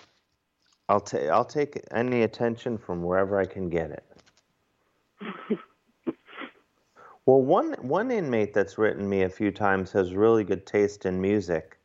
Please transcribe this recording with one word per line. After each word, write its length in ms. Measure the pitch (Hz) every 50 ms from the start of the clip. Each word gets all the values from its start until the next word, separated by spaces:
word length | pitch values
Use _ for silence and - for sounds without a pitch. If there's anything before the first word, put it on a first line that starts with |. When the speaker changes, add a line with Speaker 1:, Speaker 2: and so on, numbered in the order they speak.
| - _ _ _ _ _ _ _ _ _ _ _ _ _ _ _ _ -
Speaker 1:
I'll 120 | 101 101
ta-, 280 | 101 - - - 69 76 82
I'll 120 | 110 123
take 380 | 123 - 151 147 143 - - - -
any 320 | - 113 123 127 123 120 113
attention 560 | 107 - - 120 117 117 113 - 127 117 104
from 240 | - - 90 85 85
wherever 380 | 87 90 95 98 95 101 98
I 60 | 92
can 220 | 90 - 98 92 85
get 200 | 82 82 80 76
it. 140 | 73 - _ _ - _ _ _ _ _ _ _ _ _ _ _ _ _ _ _ _ _ _ _ _ -
Speaker 2:
<laughs> 380 | 208 220 190 - - - 214 - - _ _ _ _ _ _ _ - - - _ _ _ - - - - _ _ _ _ _ _ _ _ _ - - - - _ -
Speaker 1:
Well, 180 | 131 131 135 127
one, 300 | 135 175 226 311 330 285 -
one 320 | - 127 151 190 233 262 247
inmate 420 | 214 170 135 120 110 104 101 -
that's 240 | 107 95 - - -
written 300 | 110 104 76 71 101 98
me 140 | 98 95 92
a 60 | 92
few 220 | - - 107 101
times 400 | 90 - 104 98 95 95 95 87 -
has 220 | 101 92 90 92
really 300 | 98 107 113 113 110 101
good 200 | 92 98 92 -
taste 400 | - - 104 101 101 - - -
in 140 | 95 92 92
music. 560 | 92 98 104 107 92 90 85 78 - - - _